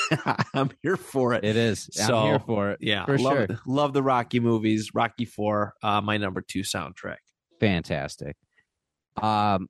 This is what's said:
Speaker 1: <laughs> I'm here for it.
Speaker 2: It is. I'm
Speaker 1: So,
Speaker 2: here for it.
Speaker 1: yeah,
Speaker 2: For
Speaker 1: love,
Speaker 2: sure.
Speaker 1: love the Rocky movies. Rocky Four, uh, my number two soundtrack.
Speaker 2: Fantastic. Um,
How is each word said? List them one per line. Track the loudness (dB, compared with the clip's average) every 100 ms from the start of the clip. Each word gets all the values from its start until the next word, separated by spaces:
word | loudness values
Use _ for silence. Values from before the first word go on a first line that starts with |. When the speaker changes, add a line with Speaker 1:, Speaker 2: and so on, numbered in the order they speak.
Speaker 1:
<laughs> | 0 -2 0 -2 -2
I'm | 0 -2 -2
here | -4 -4
for | -2 0 2
it. | 2
Speaker 2:
It | 2 2
is. | 2 0 -4 -2
I'm | 2
Speaker 1:
So, | 4
Speaker 2:
here | 4 2
for | 0 -2 -2
it. | -2
Speaker 1:
yeah, | -2 -2
Speaker 2:
For | 2 2
Speaker 1:
love, | 2 2
Speaker 2:
sure. | 0 -4 -4
Speaker 1:
love | 0 2
the | 2
Rocky | 2 2 2 0
movies. | 2 2 2 0 -2
Rocky | -2 -2 -2 -8
Four, | -4 -2 0 -2 -4
uh, | -2 0
my | 0 0
number | -2 -6
two | -6 -6
soundtrack. | -4 -6 -8 -10 -14 -14 _ _ _ 0
Speaker 2:
Fantastic. | 2 2 0 -4 -6 -10 -12 -14 _ _ _ _ _ _ _ -4
Um, | 0 2 2 0